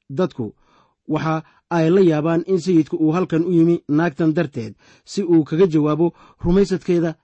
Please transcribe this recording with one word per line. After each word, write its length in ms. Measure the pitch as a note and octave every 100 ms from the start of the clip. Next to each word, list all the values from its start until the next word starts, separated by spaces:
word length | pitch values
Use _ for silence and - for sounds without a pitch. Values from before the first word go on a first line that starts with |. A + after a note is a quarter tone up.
| -
Dadku 440 | C#3 F3+ - G#2+ - _ _ _ _ -
waxa 340 | D#3 D#3 D#3 - _ -
ay 200 | E3+ D#3+
la 100 | F#3+
yaabaan 420 | F#3 D3+ D#3 E3 F3
in 120 | F#3+
sayidku 360 | D#3 E3+ D3 E3+
uu 160 | D#3
halkan 320 | E3+ F#3+ D#3+
u 80 | E3+
yimi 240 | F3 E3 E3+ -
naagtan 440 | D3 E3+ - E3
darteed, 400 | D#3 D3+ B2+ A2 - _ _
si 180 | _ -
uu 220 | F3 E3
kaga 220 | C#3+ D#3+ F#3+
jawaabo 460 | D#3 D3 D3 E3+ - - _
rumaysadkeeda 760 | E3+ F#3 G3 F3+ - F3 E3 D#3